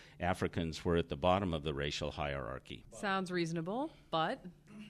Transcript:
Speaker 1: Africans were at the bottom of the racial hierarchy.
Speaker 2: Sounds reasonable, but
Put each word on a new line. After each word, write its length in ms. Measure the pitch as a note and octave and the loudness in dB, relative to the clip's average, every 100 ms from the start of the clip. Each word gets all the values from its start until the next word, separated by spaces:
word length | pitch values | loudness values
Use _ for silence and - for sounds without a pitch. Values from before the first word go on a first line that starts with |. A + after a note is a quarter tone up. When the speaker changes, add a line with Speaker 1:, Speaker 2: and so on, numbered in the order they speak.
| - - | -16 -2
Speaker 1:
Africans 640 | F2+ F#2+ F2+ G2 E2 D#2 | 0 2 0 0 -2 0
were 140 | F2+ E2+ | 2 4
at 100 | - | 2
the 80 | C#2 | 2
bottom 380 | F2+ F#2 F#2+ | 4 6 4
of 100 | D#2+ | 0
the 100 | D2+ | -2
racial 380 | C#2 C#2+ - D2 | -2 -2 -2 -4
hierarchy. 720 | - D2 C#2 A#1+ C2 - - - | -2 -2 -2 -4 -8 -10 -14 -14
Speaker 2:
Sounds 400 | - G3+ F#3+ F3+ | -6 -2 -2 0
reasonable, 640 | F3+ E3 E3+ E3 A#3+ D#4+ - - | 0 0 0 -2 -2 -4 -8 -2
but 320 | D#3+ E3+ C4 F3+ - - G#3+ | 2 2 0 -8 -16 -18 -16